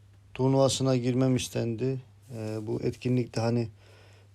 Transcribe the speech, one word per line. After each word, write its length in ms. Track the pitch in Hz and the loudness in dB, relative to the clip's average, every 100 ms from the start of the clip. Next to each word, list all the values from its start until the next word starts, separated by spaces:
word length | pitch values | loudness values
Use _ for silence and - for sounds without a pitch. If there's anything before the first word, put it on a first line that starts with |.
| - - - | -20 -20 -12
turnuvasına 640 | - 131 135 135 - 135 131 | -2 2 6 4 4 2 2
girmem 380 | 120 123 131 127 | 2 2 2 2
istendi. 680 | - 120 117 110 127 131 - - - 120 | 0 -4 -4 -2 -4 -4 -8 -20 -16 -10
E, 300 | 107 110 107 | -8 -6 -6
bu 140 | 120 | -4
etkinlikte 600 | 127 127 127 127 120 - | -4 -4 -2 0 0 -2
hani 280 | 113 120 113 - - - - - - | 0 0 -2 -8 -20 -20 -20 -20 -20